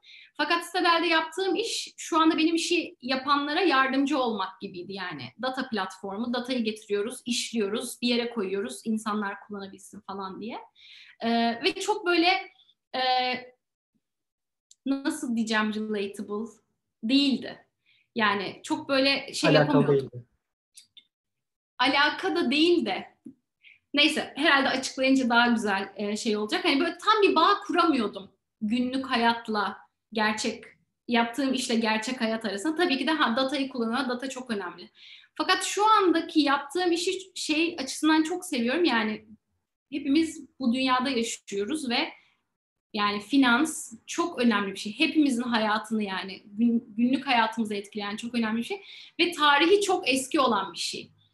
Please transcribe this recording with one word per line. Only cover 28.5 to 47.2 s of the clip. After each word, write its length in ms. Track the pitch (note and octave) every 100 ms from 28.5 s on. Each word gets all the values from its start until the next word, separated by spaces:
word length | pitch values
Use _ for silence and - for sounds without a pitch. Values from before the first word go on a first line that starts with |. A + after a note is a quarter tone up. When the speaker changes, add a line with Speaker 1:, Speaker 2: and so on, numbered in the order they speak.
| -
Speaker 1:
günlük 440 | G#3 B3 B3 C4
hayatla, 720 | C4 A#3+ A#3 A#3 - G#3+ G3 - _ _ _
gerçek, 500 | G#3+ G#3+ A3 A#3 - - _ _ _ -
yaptığım 460 | A#3 A#3+ - C4+
işle 220 | C4 -
gerçek 460 | A3+ G#3+ A3 C4 B3+
hayat 240 | A3 A3
arasında. 300 | A3 G3+ D#4
Tabii 220 | D#4+ F4+ C4+
ki 100 | D#4
de 40 |
ha, 240 | D#4 B3
datayı 340 | A3+ C4 C#4+ C4+
kullanıyor, 400 | B3 A3+ B3 B3+
data 200 | A#3+ C4+
çok 220 | - B3
önemli. 380 | G#3 F3 F3 G3+ _ - - _
Fakat 280 | - D4+ F#4
şu 280 | - F#4+ G#4+
andaki 480 | A4 F#4 E4 D#4+ D#4+
yaptığım 520 | C#4 C#4 - F4 F4+
işi 200 | E4+ F#4+ F#4+ -
şey 400 | - - D4+ E4+ -
açısından 440 | C4+ - D4+ D#4
çok 220 | D#4 F4+
seviyorum. 380 | - B3 A#3 D4+
Yani 420 | E4 A#3 G#3+ G#3+ - - _ _ _ _ _
hepimiz 540 | C#4 C#4 D4 D#4+ - - -
bu 140 | B3+
dünyada 360 | B3+ C4 B3+ C4
yaşıyoruz 800 | A#3+ A3+ - - G3 G#3 D4+ B3+
ve 200 | B3 D#4+ - _ _ _ _ _ _ _
yani 260 | G#3+ G#3 G#3
finans 760 | - C#4 B3+ A#3+ D#4 - - -
çok 340 | - - F4 -
önemli 320 | A#3+ G3+ G3
bir 80 | G3
şey. 200 | G#3 -
Hepimizin 440 | C#4+ D#4 C#4 A#3
hayatını 600 | B3 A#3 G#3+ G#3+ - A3
yani 400 | G3+ F#3 F#3+ F#3
gün-, 380 | - G3+ A#3 A#3 - A3
günlük 300 | B3 C#4